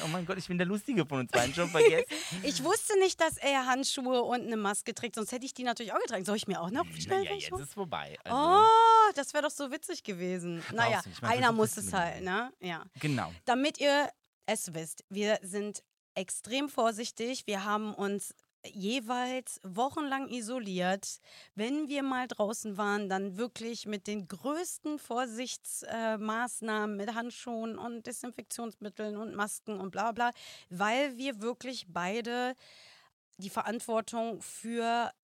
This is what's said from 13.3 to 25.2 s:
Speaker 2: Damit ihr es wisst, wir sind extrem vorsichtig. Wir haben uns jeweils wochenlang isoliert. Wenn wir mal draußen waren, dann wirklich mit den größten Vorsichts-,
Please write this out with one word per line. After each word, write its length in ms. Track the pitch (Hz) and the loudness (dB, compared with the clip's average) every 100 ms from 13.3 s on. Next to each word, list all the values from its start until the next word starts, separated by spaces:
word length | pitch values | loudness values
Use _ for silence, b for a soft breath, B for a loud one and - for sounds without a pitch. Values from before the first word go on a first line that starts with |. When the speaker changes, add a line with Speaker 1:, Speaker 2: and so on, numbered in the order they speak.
| 85 - | -4 0
Speaker 2:
Damit 320 | 254 285 - | 2 2 2
ihr 300 | 285 285 285 - _ _ | 4 4 2 -4 _ _
es 300 | - 214 - | -4 -2 -4
wisst, 280 | 160 160 - - | -6 -8 -10 -8
wir 300 | 196 208 220 | -2 2 0
sind 400 | 190 202 208 196 - _ _ | -2 -6 -4 -8 -16 _ _
extrem 540 | - 185 - - 254 285 | -8 -6 -6 -2 -2 0
vorsichtig. 800 | - 226 214 233 - 233 254 - | 2 2 2 -6 -4 -4 -4 -4
Wir 180 | 196 | -4
haben 300 | 208 208 214 | 0 0 -2
uns 400 | - 196 202 - - _ _ - | -2 -2 -2 -6 -14 _ _ -16
jeweils 880 | 208 190 262 220 247 247 254 240 - | -6 -2 -2 -2 -2 -2 -4 -6 -10
wochenlang 680 | 190 185 262 320 285 269 269 | -6 0 0 0 -2 -2 -4
isoliert. 920 | 247 214 254 202 180 180 196 - - B B B | -6 -6 -6 -4 0 0 0 -4 -12 B B B
Wenn 320 | - 226 285 302 | -4 -2 0 -2
wir 140 | 285 | -2
mal 240 | 269 254 254 | 0 -2 -2
draußen 500 | - 208 220 220 196 | 0 -2 -2 -6 -2
waren, 320 | 208 208 202 | 0 0 0
dann 280 | 190 196 185 | -2 -2 -4
wirklich 500 | 240 - 226 233 208 | -6 -6 -8 -8 -6
mit 220 | 208 208 | -6 -4
den 180 | 208 180 | -6 -6
größten 720 | 185 254 311 359 - 302 294 | -6 -4 -2 -4 -6 -6 -6
Vorsichts-, 840 | - 233 | -4 -4